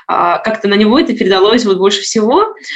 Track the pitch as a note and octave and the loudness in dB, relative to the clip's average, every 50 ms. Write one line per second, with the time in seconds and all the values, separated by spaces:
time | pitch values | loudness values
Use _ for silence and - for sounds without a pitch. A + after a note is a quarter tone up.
0 | - - - - F3 F3 E3+ - - A3 A3 G#3+ - G3+ G3+ G#3 G#3+ G#3+ B3 D#4 | -6 -4 -2 0 0 0 0 -2 -2 -4 -6 -4 -2 0 2 2 2 2 2 2
1 | - C4+ G#3+ - G3 F#3 G3 F#3 G3 G#3+ A#3+ B3 G#3+ G3+ F#3+ F3+ F#3+ G3+ G3+ - | 0 0 -2 -2 0 0 2 2 2 2 2 2 2 0 0 2 0 0 0 -2
2 | - - - A3 G#3+ A3+ C#4+ F#4+ A4 A4 - - - - - | -4 -4 -2 -2 0 2 2 2 0 -2 -4 -12 -16 -16 -14